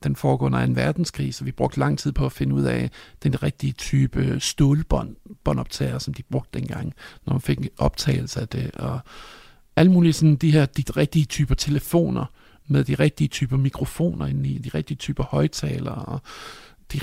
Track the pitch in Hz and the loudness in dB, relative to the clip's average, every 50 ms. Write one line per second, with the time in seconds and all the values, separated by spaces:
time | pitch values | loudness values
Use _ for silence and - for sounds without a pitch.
0 | - - 139 - - 139 135 - - 131 127 123 123 127 123 123 - 143 151 175 | -4 -4 -2 0 0 0 2 2 2 0 0 2 2 2 2 2 0 0 0 -2
1 | 170 - - - 143 135 127 - 135 135 131 - 123 131 - 139 139 143 147 139 | -2 -4 -4 -4 -4 -4 -4 -6 -8 -8 -4 -2 -2 -2 0 0 0 0 0 0
2 | - - - - 139 - - - - 69 69 69 69 64 62 60 62 64 - - | -2 -2 0 0 0 0 -2 -2 -2 0 0 2 2 0 0 0 -2 -4 -6 -10
3 | - - - - - 147 127 - - 143 - - - 139 123 - - - - 135 | -16 -20 -10 -4 -2 -2 0 0 -2 -4 -2 -2 -4 -4 -4 -4 -4 0 2 2
4 | 135 127 - - 131 131 127 135 - - - - 151 135 143 151 160 - - 64 | 2 2 0 0 -2 0 -2 -2 -4 -2 0 4 4 4 4 2 2 0 0 -2
5 | - - - - - - - - - - 69 64 62 - - - 71 65 - 131 | -2 -4 -10 -16 -20 -20 -20 -8 -4 -2 -2 -2 -2 -6 -6 -4 -4 -4 -4 -4
6 | - - 69 - - - - 131 - - - - 127 - - - - - 143 - | -6 -8 -8 -10 -8 -6 -4 -6 -4 -6 -8 -8 -6 -6 -6 -6 -6 -8 -10 -12
7 | - - - - - - 135 135 - - 143 123 131 - - - - - - - | -16 -20 -20 -10 -4 -2 -2 -2 0 -2 -2 -2 -4 -6 -4 0 0 0 0 0
8 | - 147 131 127 123 123 - 123 113 - - 127 127 - - - - 131 127 127 | -2 0 0 0 -2 -4 -6 -8 -8 -6 -4 -6 -6 -6 -6 -6 -6 -4 -4 -6
9 | - - - - - - - - - - - _ - _ _ - 160 185 185 175 | -8 -12 -16 -20 -20 -20 -20 -20 -20 -20 -20 _ -20 _ _ 6 6 8 8 8
10 | 175 165 147 - 160 156 151 135 - 160 151 156 143 - - - 135 - - 147 | 6 6 6 6 6 6 6 6 6 6 6 6 4 4 2 -2 -4 -2 0 0
11 | 147 143 - 165 147 - - - 147 - 135 - - 147 147 143 - - - 170 | 0 2 2 2 2 2 0 -2 0 2 0 0 0 0 -2 -2 0 2 2 2
12 | 170 139 123 120 - 131 - - - - - - _ - 143 143 135 - 143 - | 2 2 0 -2 -4 -6 -8 -14 -20 -20 -20 -12 _ 0 2 2 2 2 2 2
13 | 147 151 - - 151 135 - - 143 113 131 135 135 135 - - 139 - - - | 2 2 2 2 -2 -2 -2 -2 -4 -2 0 2 0 0 0 -2 -4 -4 -2 -2
14 | 165 175 - - 147 139 139 139 139 139 139 - 117 127 - 151 - - - - | -2 -2 -2 -2 -4 -2 -2 -2 -2 -2 -4 -4 -6 -6 -4 -4 -4 -4 -6 -8
15 | - - - - - - - 71 73 156 - - - - - 85 - - - - | -6 -6 -4 -4 -4 -2 0 0 0 0 0 -4 -6 -4 -4 -4 -4 -6 -6 -8
16 | - - - - - - - - - - - - - - - _ - - - 143 | -8 -8 -8 -8 -10 -12 -16 -18 -18 -18 -18 -20 -20 -20 -20 _ -14 -8 -4 2